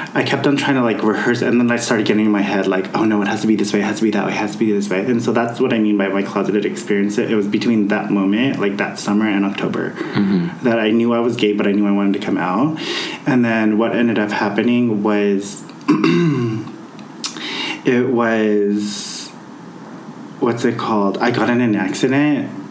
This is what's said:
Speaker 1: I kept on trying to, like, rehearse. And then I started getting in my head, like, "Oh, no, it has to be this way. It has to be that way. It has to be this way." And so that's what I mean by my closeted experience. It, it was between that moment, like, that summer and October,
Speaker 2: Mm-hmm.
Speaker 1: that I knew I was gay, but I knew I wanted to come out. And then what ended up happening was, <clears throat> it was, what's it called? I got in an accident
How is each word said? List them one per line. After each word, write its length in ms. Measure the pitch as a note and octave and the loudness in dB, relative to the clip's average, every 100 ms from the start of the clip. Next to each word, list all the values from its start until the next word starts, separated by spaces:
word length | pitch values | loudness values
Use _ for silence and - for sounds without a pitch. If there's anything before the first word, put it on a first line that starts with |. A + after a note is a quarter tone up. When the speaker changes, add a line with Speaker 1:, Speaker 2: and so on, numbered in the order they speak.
| - C#3+ | -4 -2
Speaker 1:
I 80 | |
kept 240 | B2+ C3+ C#3+ | -2 0 2
on 80 | C#3 | 2
trying 200 | C#3+ C3 | 2 2
to, 60 | |
like, 220 | A#2+ G2+ | 2 0
rehearse. 380 | G#2+ G2+ A#2+ A#2+ | 0 0 0 0
And 180 | A#2 A#2 | 2 2
then 100 | A#2+ | 2
I 40 | A#2+ | 0
started 300 | - A2+ G#2 | 0 0 2
getting 180 | G#2 G#2+ | 2 2
in 60 | |
my 100 | G#2 | 2
head, 260 | G2+ G2+ F#2+ | 2 0 2
like, 200 | F#2 F#2+ G#2+ | 0 0 0
"Oh, 60 | |
no, 180 | A2 G#2 | 2 2
it 60 | G2+ | 0
has 140 | G#2 | 0
to 60 | A2 | 2
be 100 | G#2+ | 2
this 160 | G2+ | 2
way. 60 | G#2 | 0
It 40 | |
has 140 | G2+ G2+ | 0 0
to 60 | |
be 80 | A2 | 0
that 140 | G2+ G2 | 2 -2
way. 40 | |
It 60 | G2 | -2
has 160 | G#2 | -4
to 40 | - | 0
be 140 | A2 | 0
this 180 | G2+ G2+ | 2 0
way." 120 | F#2 G#2+ | 0 0
And 100 | A#2 | 0
so 120 | A#2+ | 2
that's 260 | A2+ A#2+ - | 0 0 0
what 140 | B2+ | 0
I 60 | A#2 | 2
mean 180 | G#2+ G2+ | 2 2
by 100 | G2 | 2
my 160 | G2 | 0
closeted 400 | G2+ G2+ F#2+ G2+ G2+ | -2 -2 0 0 0
experience. 520 | - - G2+ G2+ A#2+ | -4 -2 0 0 0
It, 140 | - | 0
it 40 | A2 | 0
was 120 | G2+ | 0
between 420 | G#2 A#2+ A2 G2 | 0 2 2 2
that 220 | G#2+ G#2 | 0 0
moment, 500 | G2+ G2 G#2+ C3+ - | 0 2 2 0 0
like, 160 | G2+ G2+ | -2 -2
that 200 | G2+ - | -4 -4
summer 300 | G#2 G#2 G#2+ | -2 0 2
and 160 | G2+ G2 | 2 0
October, 460 | G2+ F#2 - F2 | -2 -2 -2 -4
Speaker 2:
Mm-hmm. 720 | - - A2 G2 F#2 F2 - | -6 -4 -2 0 0 0 -2
Speaker 1:
that 160 | B2 A#2 | 0 2
I 120 | A2 | 2
knew 200 | A#2 A#2 | 2 2
I 60 | A#2 | 2
was 160 | A#2+ G#2+ | 0 2
gay, 160 | G#2 | 2
but 140 | G#2 G2+ | 2 2
I 60 | |
knew 120 | G2+ G2+ | 2 2
I 60 | |
wanted 220 | G2+ G2+ G2 | 2 2 0
to 60 | - | -2
come 120 | F2+ | -2
out. 400 | F2 G2 D3+ D#3 - - - - D3 | 0 0 0 -2 -4 -6 -6 -6 0
And 160 | B2+ | 2
then 340 | A#2 A2+ G#2+ G#2+ | 2 2 2 2
what 160 | A#2 | 2
ended 240 | G#2+ A#2+ G#2+ | 2 2 0
up 120 | G#2 | 0
happening 720 | - G#2 G#2 A#2 A#2+ A#2+ G#2 | 0 0 0 2 2 2 0
was, 600 | G#2+ G#2 G#2 G2 G2+ - - - - | 2 2 2 0 -2 -10 -12 -6 0
<clears throat> 20 | D#3 E3 E3+ E3+ C3 A#2 G#2+ - - - - - - - - - - - - C#3 | 2 4 4 2 2 -2 -4 -8 -14 -18 -18 -18 -12 -10 -10 -10 -8 -8 -4 0
it 220 | B2 B2 | 2 2
was, 1200 | A#2 A#2 A2+ G#2+ G#2 G2+ G#2 G#2 G#2 - - - - - - - - - - - - - - | 0 2 2 2 2 2 0 -2 -6 -8 -10 -12 -16 -18 -18 -18 -18 -16 -16 -16 -16 -16 -2
what's 240 | B2 A#2+ A#2+ | 0 2 0
it 120 | A#2 | -2
called? 400 | - A2 G2 G2 | -2 0 0 0
I 140 | A#2 | 0
got 180 | - A2+ | 2 2
in 100 | A#2+ | 2
an 140 | A#2+ G2+ | 2 0
accident 720 | F#2 - C3 C#3 D3 C3+ - - - | -2 0 0 2 2 0 -4 -10 -14